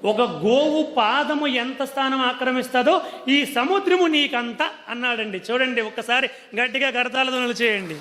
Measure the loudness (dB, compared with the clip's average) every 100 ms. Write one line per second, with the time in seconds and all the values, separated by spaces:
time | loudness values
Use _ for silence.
0 | 0 2 0 0 2 4 4 0 0 2
1 | 2 2 0 0 0 0 -2 -4 -6 -2
2 | -2 2 0 0 -2 -2 0 2 4 2
3 | 0 -10 0 2 2 0 0 2 2 4
4 | 4 4 2 0 -4 -4 -4 -4 -10 -6
5 | -4 -2 -4 -6 -4 0 0 0 -2 -6
6 | -2 0 0 -6 -10 -2 -2 0 -2 0
7 | -2 0 -2 0 -2 0 0 0 -4 -10